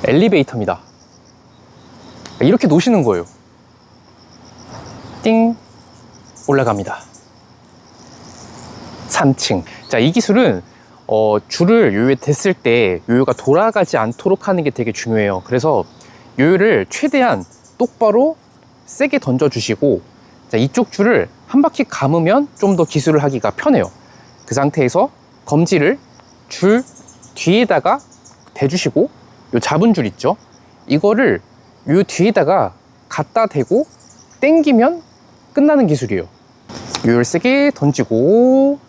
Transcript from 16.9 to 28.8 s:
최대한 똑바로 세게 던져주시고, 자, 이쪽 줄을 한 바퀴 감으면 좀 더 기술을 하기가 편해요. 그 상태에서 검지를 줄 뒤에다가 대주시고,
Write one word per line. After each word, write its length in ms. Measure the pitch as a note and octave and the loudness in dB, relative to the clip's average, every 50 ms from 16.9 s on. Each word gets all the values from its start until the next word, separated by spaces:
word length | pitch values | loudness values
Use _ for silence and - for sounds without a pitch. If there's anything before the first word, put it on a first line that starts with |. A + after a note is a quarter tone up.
최대한 520 | - - - D4 - C#4 B3+ A#3 - G3 - - - - _ - _ _ | -6 -4 -4 -2 0 2 2 0 0 -2 -6 -14 -20 -20 _ -20 _ _
똑바로 580 | B3 B3 - - A3+ G#3+ G#3 A#3 C4+ D#4 D#4+ - _ _ _ _ _ _ _ _ _ | -4 -4 -2 -2 0 2 2 2 2 0 -2 -6 _ _ _ _ _ _ _ _ _
세게 340 | - - - C4+ C#4+ D4 C#4+ | -20 -4 -4 -2 -2 -2 -2
던져주시고, 840 | - C3+ B2+ C3 D3+ C#3+ - A#2+ - - A2 - - C#3+ A2 F2 - - - - - - - - - - | -2 -2 -2 0 0 0 -2 -2 -4 -4 -4 -2 0 0 0 0 -4 -12 -20 -20 -20 -20 -20 -20 -14 -6
자, 80 | - A2 | -2 -2
이쪽 340 | A#2+ C#3 - B3 A#3 - | -2 0 0 -2 -4 -4
줄을 360 | - - G3+ A3+ A#3 C3 F2 - - - - - | -2 -2 0 2 2 0 0 -2 -8 -20 -14 -2
한 140 | - C4+ | 0 2
바퀴 200 | C#4+ D#4+ - - | 2 2 0 -4
감으면 640 | C#4 - - - C#3 C3+ D#3 E3+ E3 E3+ G#3 C#4 D4 C#4+ - - | -6 -6 -4 -4 -2 0 0 0 2 2 2 0 0 -2 -6 -2
좀 180 | - G3 G3 | 0 0 2
더 80 | F3 E3 | 2 0
기술을 380 | - - D3+ B2+ D#3+ D#3 D3 | 0 -2 -2 0 2 0 2
하기가 300 | - D3 C#3 A#2 - G#2+ | 0 0 -4 -2 -4 -6
편해요. 380 | - - - D4+ C4+ E3 F#2 - - - - - - - - - - - - | -6 -2 0 0 2 2 0 -2 -8 -18 -20 -20 -20 -20 -20 -20 -20 -20 -12
그 80 | - A2+ | -6 -4
상태에서 560 | C3+ C#3 C#3+ - D#3+ C3+ B2 - E3+ A3+ C#4+ - _ _ _ _ _ _ | -2 -2 -2 0 0 -2 0 2 0 -2 -2 -4 _ _ _ _ _ _
검지를 520 | - D3 D#3 E3+ E3+ G3 E3+ C#3+ E3+ C4 C#4 - _ - - - - _ _ - - | -2 0 0 2 2 2 2 2 0 0 -2 -8 _ -20 -20 -20 -20 _ _ -20 -18
줄 360 | - - F3+ G3 G#3+ B3 B3+ - - - - - - - - - - | -8 -2 0 2 2 2 0 -6 -18 -20 -20 -20 -20 -20 -20 -20 -14
뒤에다가 640 | - - D#3+ F#3 A3+ B3 G3+ F#3 D3+ - F3 A3+ C#4+ - - - - _ - - _ _ - _ | -6 -2 0 2 2 2 2 0 0 0 0 -2 -2 -4 -16 -20 -20 _ -20 -20 _ _ -20 _
대주시고, 560 | - C#3 C#3 D3+ F#3 | -4 -4 -2 -2 -2